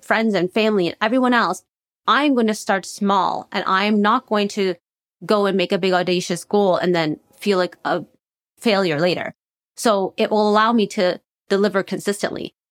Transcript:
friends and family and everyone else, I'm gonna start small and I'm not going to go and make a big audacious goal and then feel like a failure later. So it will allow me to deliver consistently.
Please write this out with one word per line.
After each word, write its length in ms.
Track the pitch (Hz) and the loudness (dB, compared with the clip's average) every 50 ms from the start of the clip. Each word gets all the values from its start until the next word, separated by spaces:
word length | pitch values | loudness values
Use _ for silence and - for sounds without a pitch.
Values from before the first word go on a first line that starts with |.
friends 320 | - - 208 214 226 226 202 | -6 -2 -2 0 0 0 0
and 180 | 185 165 180 | 0 -2 0
family 360 | - 233 214 220 214 202 175 165 | 0 0 0 2 2 0 0 -2
and 100 | - - | -2 -2
everyone 320 | 208 220 233 262 254 247 247 | -2 0 0 2 2 2 2
else, 300 | 233 214 170 185 - - _ _ _ _ _ _ _ _ - | 2 0 0 -2 -6 -10 _ _ _ _ _ _ _ _ 0
I'm 260 | 214 254 285 302 269 | 0 2 2 2 2
gonna 200 | 240 233 214 214 | 2 2 0 0
start 300 | - - - 202 190 185 | -2 -2 -2 -2 -2 -4
small 640 | - - - 202 196 196 196 175 165 - - - - - | -8 -8 -4 -2 0 2 2 2 0 -2 -4 -8 -8 -6
and 100 | 202 - | -6 -2
I'm 360 | - 190 190 196 208 214 208 | -2 0 0 0 2 2 2
not 240 | 202 208 226 254 - | 2 2 2 0 -2
going 240 | _ 220 208 202 202 | _ -2 -2 -2 -2
to 260 | - 214 196 185 175 - _ _ _ _ _ _ _ _ 180 | -2 -2 -2 -2 -4 -6 _ _ _ _ _ _ _ _ -2
go 200 | 165 220 208 202 | 0 2 2 2
and 100 | 196 190 | 2 0
make 160 | 190 180 175 | 0 0 0
a 60 | 202 190 | -2 -2
big 160 | 175 190 180 | 0 0 0
audacious 500 | 180 180 175 180 180 180 - 180 170 - | 0 0 0 -2 -2 -2 -4 -6 -8 -4
goal 320 | - - 208 202 190 175 | -2 0 2 2 2 2
and 180 | - - 180 180 | 2 2 0 0
then 260 | 170 160 151 151 - _ _ _ _ | 0 0 -2 -4 -6 _ _ _ _
feel 200 | - 202 202 185 | -2 0 0 0
like 200 | 180 175 - - - | 0 -2 -6 -8 -4
a 180 | 143 156 175 - - _ _ _ _ _ _ _ _ _ _ | -4 -4 -4 -4 -10 _ _ _ _ _ _ _ _ _ _
failure 420 | - 240 208 190 196 175 151 143 | -2 0 0 2 2 0 0 0
later. 340 | 165 180 190 180 - - - _ _ _ _ _ _ _ _ - | 0 0 0 -2 -6 -8 -12 _ _ _ _ _ _ _ _ -2
So 360 | - 240 208 196 190 180 - - | 0 0 2 2 0 -2 -2 -2
it 120 | 226 - | -2 0
will 200 | 220 214 214 208 | 2 2 2 4
allow 240 | 208 208 214 226 233 | 4 2 2 2 2
me 140 | 233 202 202 | 2 0 0
to 340 | - - 185 180 - - - _ _ _ _ _ | 0 -2 0 0 -2 -4 -8 _ _ _ _ _
deliver 360 | 196 196 202 214 196 196 185 | 0 0 2 2 0 -2 -2
consistently. 680 | - 196 - - - 202 - - - - - - - - _ _ _ | -2 -6 -6 -4 -4 -4 -4 -6 -6 -6 -8 -10 -12 -14 _ _ _